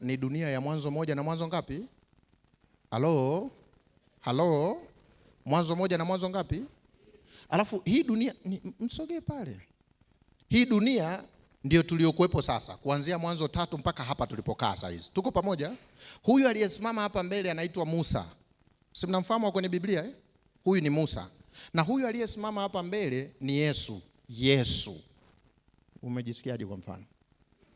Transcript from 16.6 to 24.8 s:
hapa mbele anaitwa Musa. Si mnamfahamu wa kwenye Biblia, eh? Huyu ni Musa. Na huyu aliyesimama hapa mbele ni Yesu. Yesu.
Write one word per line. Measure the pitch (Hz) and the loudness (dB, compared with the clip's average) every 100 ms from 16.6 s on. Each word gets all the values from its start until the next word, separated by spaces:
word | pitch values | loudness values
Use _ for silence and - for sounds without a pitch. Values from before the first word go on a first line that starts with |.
| 202 - 220 226 | 0 0 -2 -2
hapa | 208 202 | -2 -2
mbele | 180 202 185 | -2 -2 -2
anaitwa | 160 175 175 160 | -2 -4 -4 0
Musa. | 165 156 110 85 - _ _ _ _ _ | 0 2 0 -4 -16 _ _ _ _ _
Si | - 180 | -6 -2
mnamfahamu | 185 180 226 214 | 0 0 0 2
wa | |
kwenye | 190 185 | 2 0
Biblia, | 180 185 180 | -2 0 0
eh? | 190 - _ _ _ _ | -2 -12 _ _ _ _
Huyu | - 190 | 2 4
ni | 151 | 4
Musa. | 147 151 113 - - - - - | 2 2 -2 -8 -18 -20 -20 -4
Na | 170 | 0
huyu | 156 269 247 | 2 2 0
aliyesimama | 233 220 220 214 208 | -2 -4 -4 -4 -2
hapa | 196 190 | -2 -4
mbele | 175 208 175 127 143 - | -4 -2 0 -2 -4 -6
ni | 135 | 0
Yesu. | 139 151 135 - 101 - _ - | 2 2 0 -2 -6 -14 _ -16
Yesu. | 117 131 139 117 - | 0 4 6 4 2